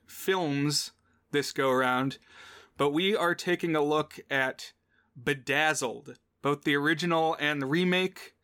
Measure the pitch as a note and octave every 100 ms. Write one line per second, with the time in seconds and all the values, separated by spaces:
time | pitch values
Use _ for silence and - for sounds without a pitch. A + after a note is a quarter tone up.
0 | - - - F#3+ D#3+ C#3+ D3 C#3+ - -
1 | _ _ _ C#3+ C3+ - C3+ B2+ B2+ B2+
2 | C3+ - _ - - - - - C#3+ D3
3 | F#3+ G#3 E3+ E3 F3+ F3 E3+ D#3 D3 D3+
4 | D3 - - C#3 C3 - - _ _ _
5 | _ - A#2+ C#3+ B2 C#3 D#3 D3+ B2 -
6 | - A#2+ _ _ C#3 C#3+ - C#3+ D3 D#3+
7 | F3 E3 D#3+ E3 D3 D3 C3+ D#3+ F3+ F3+
8 | F#3 - - _